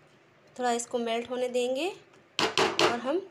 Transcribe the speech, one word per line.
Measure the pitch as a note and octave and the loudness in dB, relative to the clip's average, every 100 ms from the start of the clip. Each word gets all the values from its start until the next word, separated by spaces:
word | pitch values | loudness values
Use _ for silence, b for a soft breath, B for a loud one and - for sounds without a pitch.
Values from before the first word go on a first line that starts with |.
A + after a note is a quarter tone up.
| - _ _ _ - - | -20 _ _ _ -20 -4
थोड़ा | B3 | 0
इसको | A#3 A#3 A#3+ | 0 -2 -4
मेल्ट | A#3 A3+ A#3+ | -2 -4 -4
होने | B3 B3 | -4 -2
देंगे | B3 B3 C4 F4 - - - - - - - - - | -2 0 0 -2 -6 -16 -20 -10 -2 0 4 2 4
और | - A#3+ | 2 2
हम | A#3+ E4 G4 | -2 -2 -4